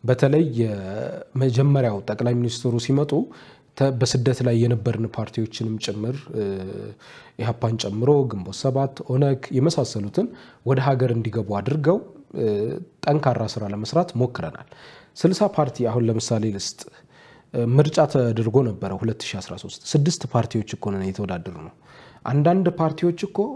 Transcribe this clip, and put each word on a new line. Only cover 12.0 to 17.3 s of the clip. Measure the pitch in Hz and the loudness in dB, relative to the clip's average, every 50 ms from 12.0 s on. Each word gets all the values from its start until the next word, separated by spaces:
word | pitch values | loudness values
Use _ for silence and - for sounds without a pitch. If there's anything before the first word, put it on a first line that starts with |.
| - - - - - _ - - 117 110 104 - 220 - - - 180 - _ _ | -2 -8 -20 -20 -20 _ -6 -2 0 0 0 0 -2 -2 -4 -8 -10 -14 _ _
ጠንካራ | - - 147 151 139 139 120 120 113 | 0 2 2 4 2 2 0 0 -2
ስራ | 104 - 110 104 101 | -4 -4 -6 -6 -6
ለመስራት | 104 104 107 - - 165 180 170 - | -6 -6 -6 -2 0 0 0 0 0
ሞክረናል። | 120 123 123 - - 170 160 - - - _ - - - - - - - _ _ | 0 0 0 -2 -6 -8 -8 -10 -12 -20 _ -20 -20 -20 -20 -20 -20 -20 _ _
ስልሳ | - - 170 185 - 214 196 | 2 2 2 4 4 2 2
ፓርቲ | - - 151 131 120 - 123 | 2 0 0 0 -2 -2 -2
አሁን | 113 107 123 117 | 0 2 2 2
ለምሳሌ | 113 113 110 - - 117 110 107 110 | 2 2 0 0 0 0 0 0 -2
ልስጥ፣ | 101 98 - - - - - - _ - _ _ _ - - - | -4 -4 -8 -10 -10 -12 -18 -20 _ -20 _ _ _ -20 -20 -20